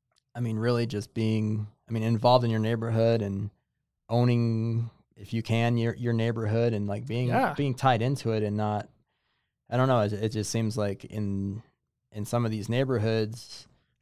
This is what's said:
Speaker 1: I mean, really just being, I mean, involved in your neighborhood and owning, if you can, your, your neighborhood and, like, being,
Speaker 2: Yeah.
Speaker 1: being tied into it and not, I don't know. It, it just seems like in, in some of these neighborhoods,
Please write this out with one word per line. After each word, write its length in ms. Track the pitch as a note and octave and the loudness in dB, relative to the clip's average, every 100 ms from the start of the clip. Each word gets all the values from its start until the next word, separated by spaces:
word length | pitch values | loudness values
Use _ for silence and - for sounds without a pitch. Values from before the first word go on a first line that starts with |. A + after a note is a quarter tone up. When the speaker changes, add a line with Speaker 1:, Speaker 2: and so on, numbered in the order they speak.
| _ _ _ | _ _ _
Speaker 1:
I 60 | A#2+ | -6
mean, 180 | A#2 G#2+ | -4 0
really 280 | A#2 A#2+ A2+ | 2 2 0
just 280 | G#2 - | -4 -4
being, 520 | A2+ A2 A2 G#2+ A2 G#2 _ - | -2 0 2 0 -2 -6 _ -6
I 40 | |
mean, 100 | A2+ | -2
involved 420 | A2+ A2+ B2 B2 | 0 4 6 6
in 60 | A#2 | 4
your 100 | A2 | 0
neighborhood 600 | A2 A#2 A2+ A2+ A2+ A#2 | 0 -2 0 2 4 2
and 280 | G2+ G2 G#2 - _ _ _ _ - | 0 -4 -6 -10 _ _ _ _ -2
owning, 840 | A#2+ B2 A#2+ A#2 A2+ A2+ A2+ A#2 - _ - | 2 4 4 2 0 0 -2 -4 -10 _ -20
if 160 | G2+ | -6
you 100 | A2+ | -4
can, 340 | A2 A2+ A#2 A#2+ | 0 2 2 2
your, 160 | A#2 | 0
your 180 | - A#2+ | -2 -2
neighborhood 600 | A2+ A2+ A2+ G#2 A2+ A#2 | 0 0 0 0 2 2
and, 120 | G#2+ G2+ | 0 -4
like, 200 | G#2 A#2+ | -6 -4
being, 220 | A#2 B2+ | -2 0
Speaker 2:
Yeah. 260 | A#3 A3+ | 2 0
Speaker 1:
being 200 | C#3+ C#3+ | 0 -2
tied 280 | A#2 C3+ A#2 | 2 2 2
into 300 | B2 C#3 A2+ | 0 -2 -2
it 100 | A2 | -2
and 140 | G#2 G#2 | 0 -2
not, 320 | G#2+ G#2 - _ _ _ _ _ _ _ - | -2 -2 -6 _ _ _ _ _ _ _ -4
I 60 | B2 | 0
don't 120 | C3 | 2
know. 120 | B2 | 4
It, 120 | G#2 | 2
it 160 | G2+ A2 | 0 -2
just 200 | G#2+ G2 | -2 -2
seems 260 | A2+ A2 G#2+ | -2 -2 -2
like 280 | G#2 G2 - | -4 -4 -10
in, 560 | A2 G2+ G2 G2 G#2+ - _ _ _ _ | -6 -4 -4 -4 -8 -12 _ _ _ _
in 120 | G#2+ | -12
some 200 | G#2 A#2+ | -4 -2
of 60 | A#2 | -2
these 180 | A2 G2 | -4 -2
neighborhoods, 1000 | A#2+ C3+ A#2+ A2+ A2+ G#2+ A#2 - - - _ _ _ | 0 0 0 0 0 -2 -6 -16 -20 -20 _ _ _